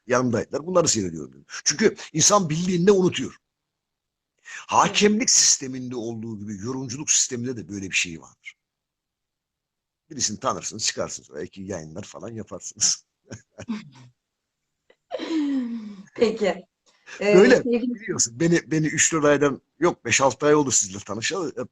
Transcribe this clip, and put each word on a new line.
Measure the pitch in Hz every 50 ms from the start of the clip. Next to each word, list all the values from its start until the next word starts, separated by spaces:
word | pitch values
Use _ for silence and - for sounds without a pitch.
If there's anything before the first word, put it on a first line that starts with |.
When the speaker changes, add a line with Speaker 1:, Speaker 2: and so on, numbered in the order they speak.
| _ -
Speaker 1:
Yanımdaydılar. | 123 123 127 123 120 104 85 - - 139 147
"Bunları | 175 180 175 165 -
seyrediyorum." | - 113 95 87 82 80 71 65 67
dedim. | 71 - - - - -
Çünkü | - 147 - 220 196 - - - - -
insan | 160 - - 202 208 185 143
bildiğinde | 151 165 180 185 185 170 175 202
unutuyor. | 208 185 185 170 - - 127 - - _ _ _ _ _ _ _ _ _ _ _ _ _ _ _ _ _ _ _ _ _ _ - - - - -
Hakemlik | - 117 151 175 196 - 202 208 214 214 262 -
sisteminde | - - - - - - 139 127 131 131 127 123 127
olduğu | 120 110 117 117 113 110 113 110 101
gibi | 101 107 107 92
yorumculuk | 104 123 131 131 135 123 107 143 151 -
sisteminde | - - - - 131 117 120 127 131 110
de | 85 78
böyle | 101 101 95 92
bir | -
şey | - - 90 82 78
vardır. | 65 - _ _ - - - _ _ _ _ _ _ _ _ _ _ _ _ _ _ _ _ _ _ _ _ _ _ _ _ _ _ _ _ _ _ -
Birisini | 156 123 110 - 107 -
tanırsınız, | - 127 107 85 - - - 76 -
çıkarsınız. | - - - 87 80 - - 60 - 65
Belki | 73 87 90 - 101
yayınlar | 98 95 98 85 78 78 78 92 98
falan | - - 71 87 113
yaparsınız. | 113 110 98 - 95 87 - - - 104 - - - - _ _ _ _ _ -
<laughs> | - - _ _ _ 104 - - 220 214 - 143 131 127 123 123 _ _ _ _ _ _ _ _ _ _ _ _ _ _ _ _ _ _ _ - - - - 403 330 311 285 285 277 262 247 233 233 226 214 208 202 190 208 - -
Speaker 2:
Peki. | - 233 214 202 - 208 185 170 185 - _ _ _ _ _ _ _ _ - - -
Ee, | 196 208 208 185
Speaker 1:
Öyle, | 208 247 247
Speaker 2:
sevgili | - - 247 240 233 247 240 240
Speaker 1:
biliyorsun. | 196 220 208 165 - - 120 117 120
Beni, | 165 165 170 160 - 120
beni | 156 156 156 147
üç, | 160 151 - - 170
dört | 156 147
aydan, | 147 147 139 143 143 127 - _ _ _ -
yok, | 156 175 165 - -
beş, | 117 110 -
altı | 135 135 - - 147
ay | 147 151
oldu | 151 143 131
sizle | - - 104 95 95 98
tanışalı. | - - 101 113 117 - 160 196 170 135 - 117
Hep, | 123 -